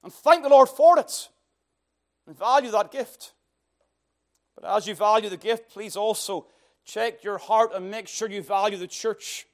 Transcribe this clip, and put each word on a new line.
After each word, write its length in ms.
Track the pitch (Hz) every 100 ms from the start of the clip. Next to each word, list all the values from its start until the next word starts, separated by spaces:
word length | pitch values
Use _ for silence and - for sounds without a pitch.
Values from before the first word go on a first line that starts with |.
And 100 | 180
thank 300 | - 294 339
the 60 | 277
Lord 200 | 277 262
for 300 | - 320 339
it. 300 | - - - _ _ _ _ _ _ _ _ _ -
And 100 | 151
value 340 | 202 269 247
that 200 | 214 208
gift. 420 | 269 240 - - _ _ _ _ _ _ _ _ _ _ _ _
But 100 | -
as 220 | 180 208 214
you 80 |
value 340 | 202 208 220 214
the 80 | 175
gift, 340 | 208 226 226
please 260 | 196 214 185
also 500 | 214 214 - 180 - _ _ _
check 380 | - 214 226 226
your 160 | 196 196
heart 340 | - 220 226
and 160 | 190 185
make 180 | 220 196
sure 200 | - 220
you 140 | 202
value 340 | 165 196 208 190
the 120 | 180
church. 580 | - 220 214 - - -